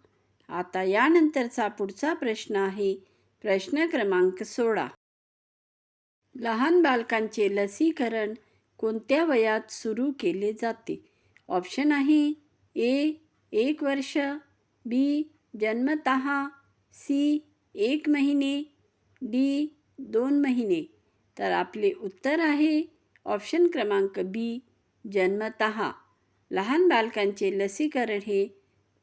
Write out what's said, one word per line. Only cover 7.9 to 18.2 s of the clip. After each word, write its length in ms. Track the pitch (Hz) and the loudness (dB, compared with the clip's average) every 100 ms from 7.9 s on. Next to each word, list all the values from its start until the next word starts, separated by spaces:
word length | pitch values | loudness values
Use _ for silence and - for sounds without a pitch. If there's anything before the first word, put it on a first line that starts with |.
| 320 240 226 208 220 _ _ _ _ | 0 -2 -2 -4 -6 _ _ _ _
कोणत्या 480 | 220 220 - 277 339 | -4 -4 0 2 2
वयात 460 | 262 220 220 220 | 2 2 0 -4
सुरू 400 | - 233 214 269 269 | -8 -6 -2 -2 -2
केले 340 | 196 180 208 | -2 -2 -2
जाते? 560 | 214 233 - - 160 - _ _ _ - | -2 -4 -6 -8 -10 -12 _ _ _ -6
ऑप्शन 420 | - 180 - 294 | -4 -4 -2 2
आहे 420 | 285 277 302 294 302 _ _ _ - | 2 4 4 4 0 _ _ _ -2
ए, 360 | 233 269 302 302 _ _ _ | 2 2 0 -2 _ _ _
एक 320 | 208 254 302 | 0 0 0
वर्ष, 340 | 285 277 269 311 277 294 - _ _ _ 233 | -2 -2 -2 -2 -2 -4 -12 _ _ _ -4
बी, 380 | 240 285 294 302 _ _ 214 | 0 2 0 -4 _ _ -6
जन्मतः, 840 | 214 233 262 311 285 262 269 285 277 - _ _ _ | -2 0 0 0 0 0 0 -2 -4 -10 _ _ _
सी, 540 | - - 277 294 302 - _ _ - | -12 -4 0 2 0 -4 _ _ -4
एक 340 | 214 302 302 | -2 0 0
महिने, 540 | 294 | 2